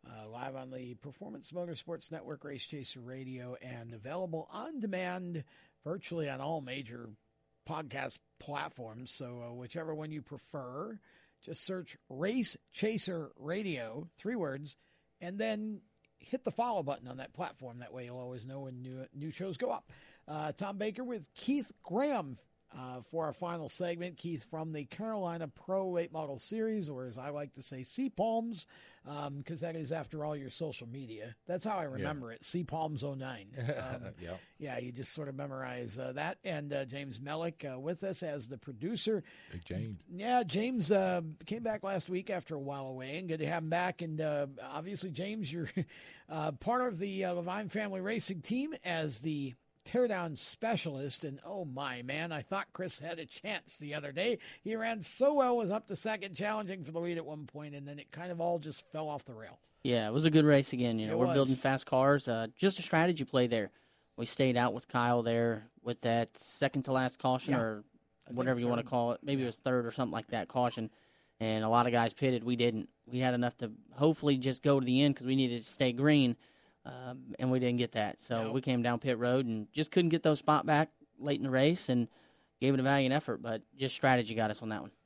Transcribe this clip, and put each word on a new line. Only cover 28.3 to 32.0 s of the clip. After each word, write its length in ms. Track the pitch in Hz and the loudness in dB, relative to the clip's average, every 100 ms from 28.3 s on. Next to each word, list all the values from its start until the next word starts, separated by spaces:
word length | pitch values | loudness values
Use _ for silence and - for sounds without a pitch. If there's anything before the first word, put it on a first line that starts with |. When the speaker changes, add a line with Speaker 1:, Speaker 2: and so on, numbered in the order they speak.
| 226 226 196 - - - - - | 2 -2 -8 -12 -16 -20 -20 -12
Speaker 1:
um, 360 | 147 143 143 | -6 -6 -6
'cause 180 | 139 131 | -8 -6
that 140 | 165 | -6
is, 160 | 165 143 | -6 -4
after 320 | 160 - 156 | -6 -6 -6
all, 140 | 147 151 | -4 -6
your 140 | 135 | -8
social 360 | - 160 131 117 | -6 -6 -6 -10
media. 480 | 131 127 110 113 117 - | -12 -10 -10 -12 -14 -6
That's 180 | - | -4
how 140 | 214 202 | -2 -2
I 60 | |
Speaker 2:
Yeah. 80 | 151 | -2
Speaker 1:
remember 380 | - | -2